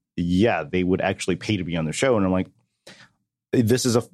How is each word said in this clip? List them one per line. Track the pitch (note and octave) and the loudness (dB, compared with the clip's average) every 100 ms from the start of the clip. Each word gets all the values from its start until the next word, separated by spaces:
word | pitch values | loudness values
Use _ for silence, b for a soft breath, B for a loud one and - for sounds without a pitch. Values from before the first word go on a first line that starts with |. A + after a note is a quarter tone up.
| _ - | _ -6
"Yeah, | F2 F2+ A#2 F2 | -2 2 2 0
they | D2 F#2 | -2 -2
would | F2+ F2+ | 0 2
actually | F#2 G2 - F2 | 0 0 -4 -4
pay | - G#2 | -2 -4
to | |
be | E2 E2+ | -2 -4
on | D#2 | -4
the | |
show." | D2+ C3+ A2+ | -2 0 2
And | F#2+ | 2
I'm | |
like, | F#2 F#2 _ _ _ - B B B _ _ _ | 0 -2 _ _ _ -20 B B B _ _ _
"This | B2+ A2 B2 B2+ | 0 2 2 2
is | A#2 | 0
a, | - | 0